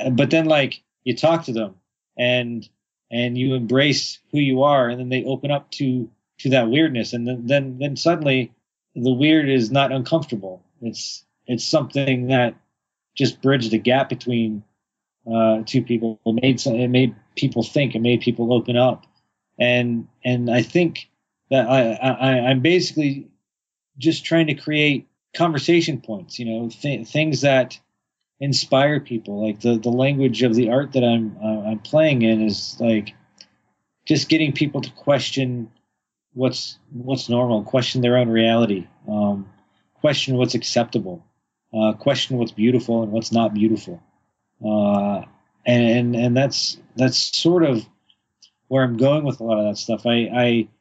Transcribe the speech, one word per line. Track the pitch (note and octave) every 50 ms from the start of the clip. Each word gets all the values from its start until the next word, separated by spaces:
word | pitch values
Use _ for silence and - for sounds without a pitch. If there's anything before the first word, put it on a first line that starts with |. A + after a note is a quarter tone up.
| - C3 B2+
but | A#2 A2+ A2
then, | - D#3+ D#3+
like, | D#3 D#3 D3 C3+ C3 - - _ _ _ _ _
you | B2+ A#2+
talk | - - D#3 E3+ D#3+ D#3+
to | - A#2
them | A2+ A2 G2 F#2 _ _ _ _ _ _ _ _ -
and, | B2 B2 B2 B2 B2 A#2+ A#2+ A2+ G#2 - _ _ _ _ _ _ _ _
and | A#2 A#2+ A#2+ B2 A#2+ B2
you | B2+ C3+ C3
embrace | C3 A#2+ G#2+ A#2+ C3+ C#3+ D3+ C3 - - - - - _ _ -
who | D3
you | D3 C#3 C3 B2+ C#3
are, | C#3+ C#3+ C3+ B2 A#2
and | A#2+ B2
then | B2+ B2
they | B2+ B2+ G#2+
open | A#2+ C3+ C3 - C#3+ C#3+
up | C#3+ C#3 _ -
to, | - C#3+ C3 B2+ B2+ A#2+ A#2 - _ _ _ _ _
to | - C3+
that | B2+ C3+ A#2 A2
weirdness. | A#2 D3 D#3+ D#3 C3 A#2+ G#2+ - -
And | A#2+ A#2 A#2+
then, | B2+ B2 A#2+
then, | A#2 C#3 C#3+ C#3 C3+ B2+ B2+
then | C#3+ C#3+ C#3
suddenly | A#2+ - D#3+ F3 D#3+ D#3 C#3+ C3+ C3 B2 A2 - _ _ _ _ _ _ _ _
the | - A#2+ B2+ C3
weird | A#2+ C#3+ D#3 D#3 D#3+ D3+ C#3
is | C3+ C3 A#2 G#2+
not | C3 C#3 C#3 C3 C3
uncomfortable. | C3+ B2 - E3 E3 C#3+ - - G#2 F#2+ F#2+ F#2 F#2 _ _ _ _
It's, | A#2+ A#2 G#2 - - - - - _ _ _ _ _
it's | - B2 A2+ -
something | - - D#3 - B2+ - C#3 C#3 C3+ C3 B2 B2 B2
that | C3+ B2+ B2 A#2+ A#2 - _ _ _ _ _ _ _ _ _ _ _
just | - C#3 A2+ - -
bridged | - C3+ C#3 C3 A#2 A2+
the | A2 A2
gap | G#2+ B2 B2 C3 C3 -
between, | C3+ B2+ - C3+ B2 A#2+ A2+ A2 G#2+ G#2 G#2 _ _ _ _ _ _ _ _ _ _ _ _ A#2 A2+
uh, | A2+ A2+ A2 A2 A2 A2+
two | - - C3+ -
people. | - A#2+ A2+ A2+ A2+ A2 - _
It | A#2 A2+ A#2 B2
made | C3 C3 B2
some, | - A2+ A2+
it | A2+ B2+ B2
made | B2 B2+ C3 B2 G#2+ - _ _ _
people | - - C3+ - A#2+ A2+
think. | - - D3+ C#3+ A#2+ -
It | A#2
made | A2+ A#2+ A#2+ A#2+ -
people | B2 A2+ - A#2+ A#2 B2
open | A#2 A2+ - A#2+
up. | A#2+ B2+ B2+ A#2 - _ _ _ _ _ _ _ _ _ _ _ -
And, | A#2+ B2 B2 B2 B2 A#2+ A#2 A#2 - - _ _ _
and | B2+ B2 B2 A#2+ A#2+
I | A#2 B2 -
think | - - E3+ F3+ E3 - - - _ _ _ _ _ _ _ _ _
that | C3+ C3 A#2+ A2+
I, | C3 C3+ B2 A2+ A2
I, | - B2+ C3+
I, | - - - C3+ C3 B2+ A#2 B2+
I'm | C3+ C3
basically | B2 E3 F3 F#3 F3 - - D#3 D3+ C#3 C#3 C#3 - - _ _ _ _ _ _ _ _ _ _ _ _ _
just | C#3 B2+ E3 D#3+ D#3 -
trying | - E3 E3 E3 D3+
to | C3
create | - - - D3+ D3+ D3+ D3 C#3+ B2+ - _ _ _ _ _ _
conversation | - E3 E3+ D#3+ C#3+ C3 - E3+ E3+ E3 D#3+ D3+ -
points, | - - A2 G2 F2 E2 - -
you | B2
know, | A2+ A2+ A2+ A#2 A#2
th-, | A2+ - - D3 C#3 G#2+ A2+ -
things | - D3+ D#3 D#3 D3 -
that | C#3 C#3+ C3+ C3 B2 B2+ - - _ _ _ _ _ _ _ _ _ _ _ _
inspire | C#3 C#3+ C3 - - - - C3 C#3 D3 D3+ C#3+
people. | C#3+ - A#2+ A2+ - - G2+ G2+ G#2+
Like, | A2 G#2 G#2+
the, | - A#2+ A#2+ A2+
the | A2 A#2+
language | A#2 B2+ C3+ C#3 C#3+ C3+ C3+ C3 A2+ A2 B2+
of | B2 A2
the | A#2 B2+ A2
art | A#2+ C3+ D3 C#3 -
that | C3+ B2
I'm, | A#2+ A#2 A#2 A2+ A2 G2+ - G#2+
uh, | A2 A2 G#2+ G2+ G#2+
I'm | A2+ G#2
playing | G#2 - - D3+ D#3+ D#3+ C#3 B2 A2+
in | A2+ A2+ A2 G#2+
is, | A2 G2+ G2+ - - - -
like, | A#2 A#2 A2+ G#2+ G2+ G#2 - _ _ _ _ _ - _ _ _ _ _ _ _ _ _ _ _ _
just | - D#3 C#3+ - -
getting | D#3+ D#3 D#3 D3 C#3
people | - D#3 C#3+ - B2+ A#2
to | -
question | - - - - C#3+ C3+ C3 - - C3+ C3+ B2+ B2 A#2+ A2+ A2 _ _ _ _ _ _ _ _ _ _ _ _ _
what's, | B2 B2+ C3 E3+ - - - - - _ _ -
what's | B2 A#2+ B2+ C#3 B2+ - -
normal, | A#2+ A#2+ B2 B2 A#2 G#2+ G2+
question | - - - - - - C3 B2
their | A#2+ B2 B2+
own | B2 A#2
reality, | A2+ A2+ A2+ A2+ A2+ A#2 A#2 G#2+ G#2 F#2+ E2+ - _ _ _ -
um, | G#2+ G#2+ G#2 G2+ G2+ G2 F#2+ F#2+ - _ _ _ _ _ _ _ _
question | _ - D3+ C#3+ - - C3+ C3
what's | B2 B2+ B2 -
acceptable, | A#2 - - - A#2+ A#2 - - A2+ F#2+ F2+ F2+ - - _ _ _ _ _ _ _ _ _ -
uh, | A2 A2 G#2+ G#2+
question | G#2+ - C#3+ C#3 C3 - - C3+
what's | B2 A#2+ A2+ -
beautiful | - G#2+ A#2 B2+ B2 A#2+ - A#2 A2+ A2+
and | G#2
what's | G#2 A2+ A2 - A2
not | A#2 A#2 G#2+ G#2
beautiful. | G#2 G#2+ A2 A2+ G2+ - - F2+ E2+ _ _ _ _ _ _ _ _ _ _ _ _ A2+
Uh, | G#2+ G#2+ G#2+ G#2 G2+ G#2 G2+ G2+ G2+ G2+ F#2+ - - - _ _ _ _ _ _
and, | - B2 A#2+ A#2+ A#2 A2+ B2 A#2+ A#2+ A#2+
and, |
and | A#2 A#2+ B2 A#2+
that's, | B2+ C#3 C#3 A2 - - - - - - _ _
that's | - B2+ C3 B2+ - - - -
sort | - - E3 F3 F3+ E3
of | D3 B2+ A2+ G#2+ - _ _ _ _ _ _ _ _ _ _ - _ _ _ _ _
where | C3 C3+ C3
I'm | B2 A#2
going | A2+ C3 C#3 C#3+ D#3 D3
with | C#3+ B2 -
a | A2
lot | A#2 A2+ G#2+
of | G#2+
that | G#2 G#2 -
stuff. | - - A2+ G#2 -
I, | A#2+ A#2+ A#2 A#2 - A#2
I, | B2 B2 A#2+ A#2 A#2 A2 - _ _